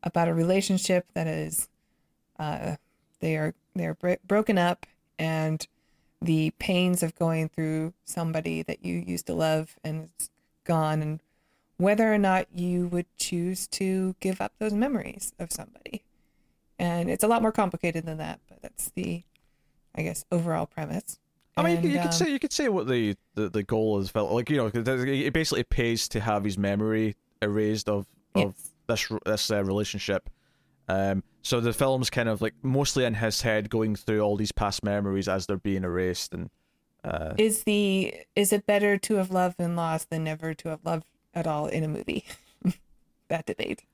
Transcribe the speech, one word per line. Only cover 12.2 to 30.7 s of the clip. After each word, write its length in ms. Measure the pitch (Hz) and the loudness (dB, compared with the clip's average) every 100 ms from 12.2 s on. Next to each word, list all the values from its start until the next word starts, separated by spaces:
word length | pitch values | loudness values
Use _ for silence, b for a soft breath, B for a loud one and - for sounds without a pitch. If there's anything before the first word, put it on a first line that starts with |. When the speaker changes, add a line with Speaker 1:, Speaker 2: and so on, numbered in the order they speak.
| 196 185 - | 4 2 0
Speaker 1:
you 340 | 180 175 180 175 | -4 -2 0 0
would 180 | 175 175 _ | -2 -4 _
choose 480 | - 175 175 185 - | -4 -2 -2 -4 -6
to 480 | - 190 190 185 185 | -2 0 2 0 -2
give 200 | 196 185 | -4 -2
up 140 | 196 _ | -6 _
those 140 | 220 | -2
memories 600 | 208 254 240 - - - - | 2 2 0 -4 -8 -12 -10
of 120 | 170 | -8
somebody. 520 | - - - - - _ _ _ _ _ _ _ _ | -8 -10 -16 -12 -12 _ _ _ _ _ _ _ _
And 320 | 175 170 170 | -2 0 0
it's 140 | 185 | 2
a 40 | 208 | 4
lot 140 | 233 | 4
more 100 | 220 | 4
complicated 540 | 220 196 170 175 165 165 | 2 0 0 -2 -2 -6
than 120 | 156 | -8
that, 220 | 156 - _ | -8 -10 _
but 140 | - | -20
that's 300 | - - - - | -18 -10 -8 -6
the, 280 | 180 170 - _ _ _ _ _ _ - | -6 -6 -10 _ _ _ _ _ _ -6
I 60 | |
guess, 220 | 160 175 - | -6 -6 -2
overall 340 | 175 165 160 165 | -2 0 -2 -2
premise. 520 | - 156 160 - - _ _ _ - | -6 -6 -6 -8 -16 _ _ _ 0
Speaker 2:
I 60 | |
mean, 80 | 170 | 2
you 60 | 170 | 4
could, 60 | 170 | 2
Speaker 1:
And, 80 | |
Speaker 2:
you 60 | 285 | 2
could 60 | 170 | 2
Speaker 1:
um, 40 | |
Speaker 2:
say, 180 | 165 330 | 2 2
you 80 | 277 | 0
could 140 | 294 | -2
say 160 | - 285 | 0 0
what 180 | 190 123 | 0 2
the, 280 | 123 110 98 _ - | 2 2 -2 _ -4
the, 140 | 104 | -2
the 120 | 107 | -2
goal 360 | 101 113 110 104 | 0 0 2 0
is, 100 | 98 | 0
felt 220 | 110 104 | 0 0
like, 180 | 110 120 | 0 2
you 80 | 151 | 2
know, 120 | 113 | 2
'cause 140 | 113 113 | 0 0
it 460 | 131 127 139 139 | 0 0 0 0
basically 300 | 147 160 - | 0 0 0
pays 440 | 120 - 120 117 - | 0 2 2 0 -2
to 100 | 113 | -2
have 240 | 104 107 | 0 0
his 140 | 101 95 | 0 0
memory 580 | 98 101 110 110 110 101 _ _ | 0 2 2 2 0 -2 _ _
erased 460 | 104 104 107 107 101 | -2 0 2 0 0
of, 180 | 101 98 _ _ 95 | -2 -4 _ _ 0
of 200 | 101 92 | 0 -2
Speaker 1:
Yes. 160 | - _ - | -18 _ -4
Speaker 2:
this 240 | 110 - | -2 -2
r-, 80 | 107 - | -4 -2
this, 260 | 107 - | 0 2
uh, 120 | 104 | 0
relationship. 680 | 98 98 104 101 - 98 - - _ _ _ | 2 0 -2 -4 -2 -2 -2 -18 _ _ _